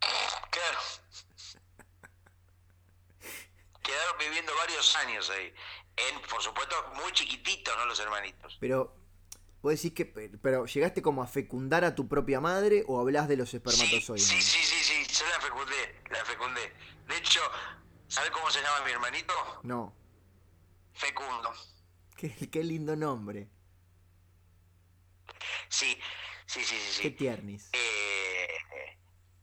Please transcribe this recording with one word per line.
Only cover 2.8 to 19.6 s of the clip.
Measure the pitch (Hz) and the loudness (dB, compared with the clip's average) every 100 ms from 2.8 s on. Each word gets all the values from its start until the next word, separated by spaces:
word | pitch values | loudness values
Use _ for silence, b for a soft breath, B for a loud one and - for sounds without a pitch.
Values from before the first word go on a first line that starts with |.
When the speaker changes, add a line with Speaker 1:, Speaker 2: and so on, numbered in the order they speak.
| - - _ - B B B B B - | -20 -20 _ -20 B B B B B -8
Speaker 1:
Quedaron | - 143 170 160 | -4 0 0 0
viviendo | 151 160 160 151 | 0 -2 0 0
varios | 170 156 131 156 | 0 4 4 4
años | 127 110 92 | 0 -2 -2
ahí. | 98 90 B B B B - | -4 -6 B B B B -2
En, | 127 139 - | -2 -2 -6
por | 113 | -4
supuesto, | 110 107 139 165 - 135 | -2 -4 -2 -2 -4 -6
muy | 180 | 0
chiquititos, | 180 - - - 196 196 113 | 0 0 -4 -4 -4 -2 0
¿no? | 120 | 0
Los | 110 | -2
hermanitos. | 107 104 98 - - - | -2 -4 -4 -12 -18 -6
Speaker 2:
Pero, | 123 131 127 - - - - - - - | 0 0 0 -6 -20 -20 -20 -20 -20 -4
¿vos | 143 156 | 0 0
decís | 165 | 0
que, | - - | -2 -6
pe-, | 107 107 104 | -6 -12 -2
pero | 135 131 117 | 2 4 2
llegaste | 139 170 - | 2 2 4
como | 160 135 | 2 2
a | 123 | 0
fecundar | 139 - 123 135 170 | -2 -2 -4 2 4
a | 175 - | 4 2
tu | 127 | 2
propia | 139 143 131 | 2 4 2
madre | 160 190 208 208 - | 2 4 6 6 4
o | 127 | 2
hablás | 127 147 151 | 4 4 4
de | 139 | 2
los | 120 | 2
espermatozoides? | 127 123 113 1077 1077 1077 110 - | -2 2 4 6 4 0 2 4
Speaker 1:
Sí, | - | 6
sí, | - - | 6 6
sí, | - - | 4 4
sí, | 156 151 135 | 4 2 2
sí, | |
yo | - 156 | 0 2
la | 165 | 0
fecundé, | 143 123 135 135 120 - - | -2 -4 -4 -4 -4 -8 -8
la | 107 117 | -6 -4
fecundé. | 113 127 123 104 - B B - | -4 -4 -4 -6 -10 B B -6
De | 165 | -2
hecho, | - 165 151 B B B - - - | 4 6 4 B B B -20 -20 -4
¿sabés | - 160 | -2 0
cómo | 165 160 | 0 2
se | 156 | 2
llama | 147 143 135 | 2 0 0
mi | |
hermanito? | 120 120 151 170 170 - - | 0 -2 -4 -2 -2 -2 -8